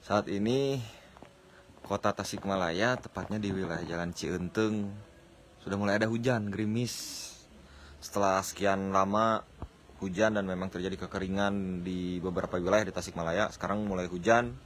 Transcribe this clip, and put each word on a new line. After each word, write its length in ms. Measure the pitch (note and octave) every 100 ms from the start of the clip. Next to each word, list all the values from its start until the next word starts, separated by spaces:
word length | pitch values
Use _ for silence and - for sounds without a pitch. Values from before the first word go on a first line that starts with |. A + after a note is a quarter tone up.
Saat 240 | - G2+ G2+
ini 480 | G2+ G#2+ C3 C#3 C3+ A2+ - - - - - - - - - -
Kota 240 | G2+ G#2
Tasikmalaya, 880 | - G2 G2 G2 G2 F2 E2 A2+ B2+
tepatnya 400 | - - F#2 G#2+
di 80 | G2+
wilayah 320 | F#2+ F#2 E2 E2+
Jalan 240 | E2+ F2
Cienteng, 800 | F2 - F2 F2 G2 A2 G#2+ G2+ G2+ G#2 - - - - -
sudah 160 | - G2
mulai 160 | G2+ G2+
ada 160 | A2
hujan 400 | A#2 A#2+ A#2+ G#2
gerimis. 800 | F#2+ G#2+ A2 A#2+ - - - - - - - - - - -
Setelah 400 | - - G2+ F#2+
sekian 480 | F#2+ - G2 G2 G2
lama 480 | F#2+ G2 G#2 A2+ A2 - - - - - -
hujan 320 | G2 F2+ A2 G#2
dan 80 |
memang 240 | G2 F#2 F#2
terjadi 400 | F2+ F#2 F#2 F2+
kekeringan 800 | G2 F#2+ F#2+ G2+ G2+ F#2+ F2+ F2+
di 320 | F#2 F2+ F2+
beberapa 400 | F2+ F2 F2+ F2+
wilayah 240 | F2 G#2
di 80 | G2
Tasikmalaya, 560 | - F2+ E2+ E2 F2 G#2 -
sekarang 320 | F2+ G2+ G#2+
mulai 240 | F#2 F2+
hujan. 400 | F2+ F2 A#2 A#2+ B2+